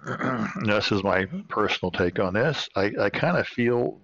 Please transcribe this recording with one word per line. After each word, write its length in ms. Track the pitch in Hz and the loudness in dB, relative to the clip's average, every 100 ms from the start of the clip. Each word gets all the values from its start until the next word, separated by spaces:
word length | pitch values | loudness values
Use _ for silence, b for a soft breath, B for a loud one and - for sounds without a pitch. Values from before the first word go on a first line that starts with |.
| - | -8
<clears throat> 580 | - 131 123 104 - | -4 -2 -2 -4 -2
this 280 | 110 104 - | 0 2 2
is 100 | 104 | 0
my 220 | 95 92 98 185 - | 2 2 0 -4 -6
personal 420 | 110 101 - 92 | -2 0 0 -2
take 300 | - 90 98 | 0 0 0
on 140 | 95 | 0
this. 340 | 101 151 135 - - | 2 0 0 -4 0
I, 160 | 104 - | 0 0
I 100 | 101 | 0
kinda 320 | - 160 156 | 0 0 0
feel 560 | - - 120 120 - - | 0 0 2 2 0 -6